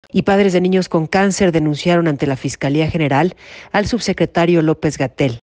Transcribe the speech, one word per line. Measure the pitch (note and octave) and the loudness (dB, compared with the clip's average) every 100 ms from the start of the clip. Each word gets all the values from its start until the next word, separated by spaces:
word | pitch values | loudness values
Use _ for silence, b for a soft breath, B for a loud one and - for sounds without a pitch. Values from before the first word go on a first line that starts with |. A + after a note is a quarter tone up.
| _ | _
y | - | -2
padres | - G3 G3+ | 2 2 4
de | F3+ | 2
niños | F3+ F#3 F3+ | 2 0 0
con | E3+ D#3 | -2 0
cáncer | F#3+ G3 F#3 G3 | 0 0 2 0
denunciaron | D#3+ D3+ D3 F3 F3 E3 | 2 0 0 0 2 2
ante | C#3 D3 | 0 -2
la | C3 | -4
Fiscalía | C#3 - C#3 D3 D#3 | -6 -6 -2 0 0
General | E3+ D3 C3+ F3 - B B B | -2 0 0 0 -4 B B B
al | G3 G#3 | -4 -2
subsecretario | A#3 - F#3 E3 - E3+ F3 | -2 -4 -4 -4 0 2 2
López-Gatell. | D#3 D3+ D#3+ - C3+ - C#3 A#2 | 2 0 -2 -4 -6 -2 -4 -4